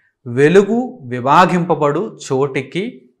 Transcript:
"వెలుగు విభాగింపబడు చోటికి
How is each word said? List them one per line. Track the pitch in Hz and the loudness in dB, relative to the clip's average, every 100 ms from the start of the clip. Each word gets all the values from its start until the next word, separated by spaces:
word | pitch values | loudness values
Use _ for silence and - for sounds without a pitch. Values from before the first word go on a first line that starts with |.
| _ _ 123 | _ _ -8
"వెలుగు | 120 147 190 208 233 254 - | 0 4 4 4 0 -4 -10
విభాగింపబడు | 123 123 127 156 185 180 165 151 147 151 220 - - | -12 -6 2 4 4 2 -2 0 0 -2 -6 -10 -6
చోటికి | 131 139 131 120 170 226 254 _ _ | -2 -2 -4 -8 -8 -10 -12 _ _